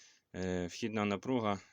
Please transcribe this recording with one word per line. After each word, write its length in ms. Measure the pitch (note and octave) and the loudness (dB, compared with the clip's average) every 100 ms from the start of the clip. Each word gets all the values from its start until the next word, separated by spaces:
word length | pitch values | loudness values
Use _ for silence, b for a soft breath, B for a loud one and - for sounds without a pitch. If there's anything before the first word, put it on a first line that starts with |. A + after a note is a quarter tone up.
| B B B F2+ | B B B -4
е, 320 | F#2 F2+ F2 | 0 0 -2
вхідна 380 | - A2+ G#2+ G#2 | -2 -2 0 2
напруга, 540 | G2 B2+ B2+ G#2+ G2 B | 0 0 2 2 0 B